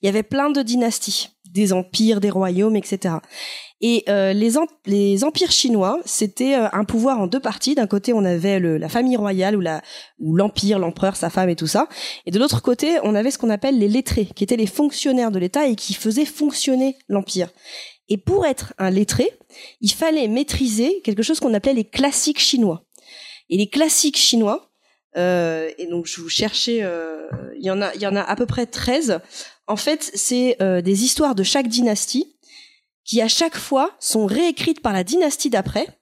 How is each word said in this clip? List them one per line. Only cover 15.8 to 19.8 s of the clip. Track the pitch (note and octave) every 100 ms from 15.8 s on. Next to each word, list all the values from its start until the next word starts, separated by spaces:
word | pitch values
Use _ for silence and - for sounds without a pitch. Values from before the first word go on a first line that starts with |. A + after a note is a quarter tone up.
| -
faisaient | G3+ G#3+ A3 D4+
fonctionner | - D4 C#4 - C4 C4+ C4 _
l'empire. | G3 F#3 F#3 E3+ _ - - - - _
Et | G3+
pour | - F#4+ E4+
être | C4 - -
un | F#3+
lettré, | F#3+ G#3 - D#4 - _ - -
il | _